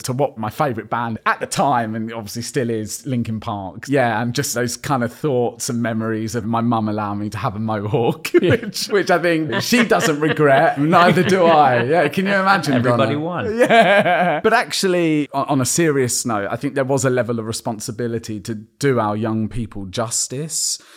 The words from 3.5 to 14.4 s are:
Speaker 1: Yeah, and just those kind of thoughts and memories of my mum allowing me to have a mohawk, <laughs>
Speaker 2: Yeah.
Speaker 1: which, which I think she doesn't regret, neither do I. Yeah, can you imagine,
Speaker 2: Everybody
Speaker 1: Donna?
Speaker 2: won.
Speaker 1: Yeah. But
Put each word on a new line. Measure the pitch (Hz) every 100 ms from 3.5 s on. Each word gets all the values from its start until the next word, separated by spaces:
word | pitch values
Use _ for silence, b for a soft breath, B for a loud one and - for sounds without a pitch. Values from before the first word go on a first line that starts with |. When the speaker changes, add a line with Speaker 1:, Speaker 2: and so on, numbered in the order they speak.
| 104 92 82 -
Speaker 1:
Yeah, | 139 120 107
and | 120
just | 120 131
those | 117 123 -
kind | - 135
of | 117
thoughts | - 156 123 117 - -
and | 117
memories | 117 113 110 110 110
of | 120 104
my | 117
mum | 117 117 107
allowing | 107 104 101
me | 104
to | 104
have | 123 101
a |
mohawk, | 110 107 101 127 117 - -
<laughs> | 349
Speaker 2:
Yeah. | -
Speaker 1:
which, | 226 214 - -
which | 202 175
I | 175
think | 170 160 156 151
she | - 240
doesn't | 220 190 160 147
regret, | 156 151 147 135 160 -
neither | 151 175 175 175
do | 170 190
I. | 170 156 139 120
Yeah, | 120 165 147
can | - 196
you | 196
imagine, | 190 190 147 127
Speaker 2:
Everybody | 123 120 135 147
Speaker 1:
Donna? |
Speaker 2:
won. | 160 170 - 226
Speaker 1:
Yeah. | 247 226 185 202 170 170 175
But | 151